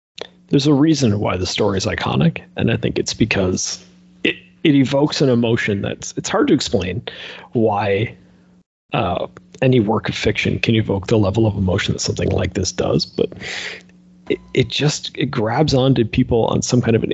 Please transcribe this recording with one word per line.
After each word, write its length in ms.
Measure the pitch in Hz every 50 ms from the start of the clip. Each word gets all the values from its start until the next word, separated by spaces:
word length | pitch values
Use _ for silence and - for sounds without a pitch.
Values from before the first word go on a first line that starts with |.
| _ _ _ - - - _ _ _ -
there's 180 | 156 143 135
a 60 | 151 147
reason 460 | 131 151 165 160 135 135 110 101 104
why 180 | 107 113 95
the 80 | 90 90
story 320 | - - - 113 101 98
is 80 | 95 -
iconic, 560 | 107 95 - - - - 131 156 165 - - - - -
and 160 | - 101 110
I 60 | 113
think 200 | 113 - 123 -
it's 160 | - - - -
because 680 | - 117 107 - 101 95 92 95 - - - - - - - _ _ _ _ _ _ -
it, 120 | - - - - - _ _ -
it 120 | 165 143
evokes 460 | 139 135 123 143 139 147 143 - -
an 80 | 151 135
emotion 520 | 123 117 120 113 120 117 - - 101 98
that's, 320 | - - - - - - -
it's 120 | - - -
hard 180 | - 214 -
to 60 | 277 -
explain 480 | 233 - - - 101 90 92 90 120 - - - - - - - - - - -
why, 600 | 123 107 107 101 101 - 101 98 98 117 - - - - _ _ _ _ _ _ _ _ _ _ _ _ _ -
uh, 340 | 143 113 98 87 - - - - - - _ - -
any 180 | 131 131 127 127
work 280 | 104 104 110 101 -
of 80 | - -
fiction 440 | - - 113 104 - - - 98 92
can 160 | - - 113
evoke 320 | 110 107 - 101 98 92
the 100 | - 120
level 300 | 107 104 95 98 117 113
of 100 | 107 101
emotion 360 | 101 95 90 90 101 - - -
that 60 | -
something 300 | - - 107 - 90 90
like 240 | 95 95 90 87 -
this 180 | 98 90 -
does, 340 | - - - - - - -
but 280 | - - - - - - - - - - - - - - - - - - _ _ _ - - - -
it, 100 | - - - - -
it 140 | - 123 -
just, 420 | - - 135 151 - - - - -
it 100 | 156 151 123
grabs 420 | 143 123 107 110 117 139 160 147 143
onto 320 | 127 127 135 131 127 113
people 400 | 110 - 131 123 - 123 113 113
on 160 | - - -
some 200 | - - 123 123
kind 140 | - 113 113
of 80 | 110 -
an 80 | -